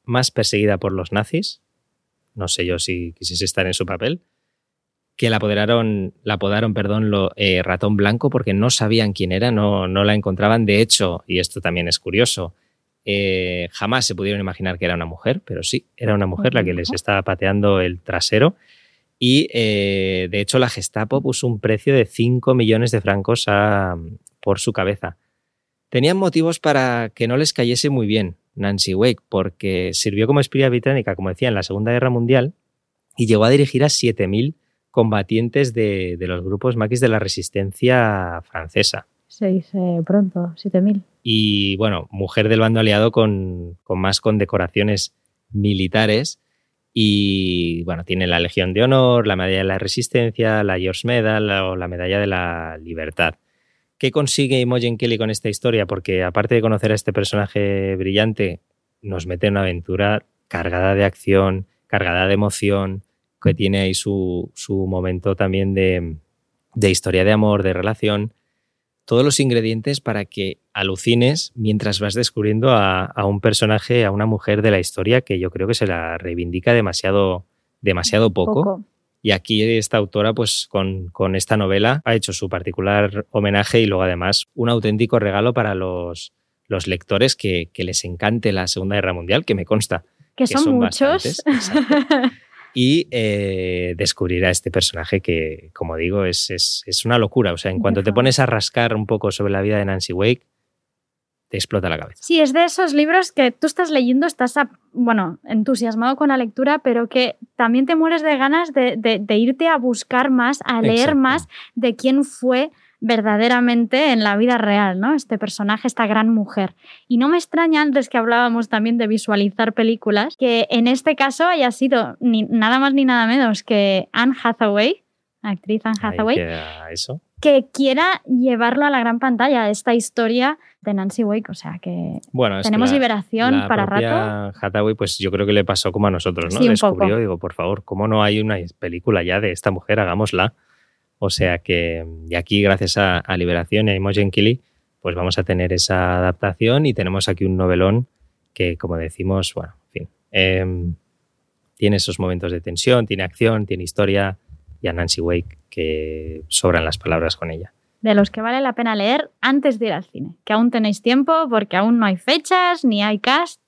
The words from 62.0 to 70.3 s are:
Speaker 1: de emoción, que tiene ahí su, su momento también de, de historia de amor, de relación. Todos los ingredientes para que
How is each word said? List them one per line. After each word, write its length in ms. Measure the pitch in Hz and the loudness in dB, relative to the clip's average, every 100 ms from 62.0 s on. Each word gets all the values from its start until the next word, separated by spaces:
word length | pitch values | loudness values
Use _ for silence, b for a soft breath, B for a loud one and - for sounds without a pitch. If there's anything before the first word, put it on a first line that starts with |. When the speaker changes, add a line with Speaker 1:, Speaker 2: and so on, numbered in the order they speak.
| 90 90 95 | -2 0 2
Speaker 1:
de 80 | |
emoción, 680 | 98 104 - 101 98 95 95 - _ _ _ | 2 0 0 0 0 -2 -6 -12 _ _ _
que 120 | 104 | 0
tiene 260 | 85 98 98 | 2 0 0
ahí 140 | 95 | 0
su, 560 | - 104 98 92 87 - | -2 -2 -2 -2 -4 -8
su 320 | - - 98 92 | -12 -6 -4 -2
momento 480 | 92 92 90 101 | -2 -4 -2 -2
también 380 | 92 98 95 98 | -2 0 0 0
de, 440 | 95 92 90 85 78 - _ _ _ _ | 0 0 0 -4 -10 -16 _ _ _ _
de 160 | 110 101 | 0 0
historia 340 | 92 98 92 | 2 0 2
de 80 | 98 | 4
amor, 300 | 107 107 101 | 4 4 2
de 100 | 95 | 0
relación. 600 | 90 101 110 107 104 107 - _ _ _ _ _ _ | -2 -4 -2 -2 -2 -6 -12 _ _ _ _ _ _
Todos 200 | - 120 | 0 2
los 160 | 143 135 | 4 2
ingredientes 600 | 135 117 110 113 139 139 | 2 2 0 -2 -4 -4
para 240 | - 104 | -4 -6
que 320 | 98 | -6